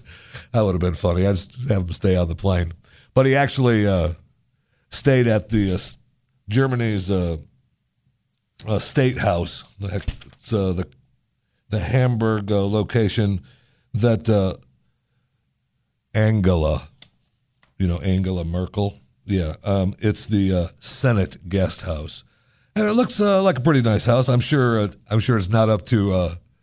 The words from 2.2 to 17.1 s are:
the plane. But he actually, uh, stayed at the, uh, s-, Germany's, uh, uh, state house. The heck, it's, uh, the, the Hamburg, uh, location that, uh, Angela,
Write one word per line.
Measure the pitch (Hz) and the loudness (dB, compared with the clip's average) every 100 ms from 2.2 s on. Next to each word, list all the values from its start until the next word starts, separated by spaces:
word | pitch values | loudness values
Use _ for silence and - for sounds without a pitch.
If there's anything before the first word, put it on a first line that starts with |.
| 85 | 0
the | 82 | -2
plane. | 98 90 82 - _ _ _ | 0 0 -2 -8 _ _ _
But | - 135 | 2 2
he | 135 | 2
actually, | 139 - 123 113 104 | 0 2 2 4 2
uh, | 92 80 82 _ _ _ _ _ _ _ | 2 0 -4 _ _ _ _ _ _ _
stayed | - 139 127 120 | -4 2 4 4
at | 107 - | 2 0
the, | 110 95 | 0 0
uh, | 92 | -2
s-, | - - _ _ _ _ - | -6 -18 _ _ _ _ -4
Germany's, | 113 135 123 113 104 90 | 0 0 0 -2 -2 -2
uh, | 95 87 80 - _ _ _ _ _ _ _ _ _ _ _ 104 | -2 -2 -6 -10 _ _ _ _ _ _ _ _ _ _ _ -4
uh, | 101 | -4
state | - 143 131 127 | -2 0 0 0
house. | 107 87 85 - - - | -2 0 -2 -8 -18 -12
The | 98 | -8
heck, | 95 - - - | -6 -6 -10 -16
it's, | - - | -20 -6
uh, | 107 95 | -2 -2
the, | 90 - _ _ _ _ _ _ _ - | -4 -6 _ _ _ _ _ _ _ -6
the | 107 | -6
Hamburg, | 87 127 127 113 110 107 101 | 0 0 2 0 0 -2 0
uh, | 104 98 | 0 0
location | 107 95 120 104 - 101 95 - _ _ _ _ | 0 0 0 0 0 -2 -2 -6 _ _ _ _
that, | 107 117 113 113 | -2 0 0 2
uh, | 104 95 - _ _ _ _ _ _ _ _ _ _ _ _ _ _ _ | 0 0 -4 _ _ _ _ _ _ _ _ _ _ _ _ _ _ _
Angela, | 110 110 110 92 85 76 71 - _ - | 0 2 2 2 2 2 -2 -6 _ -20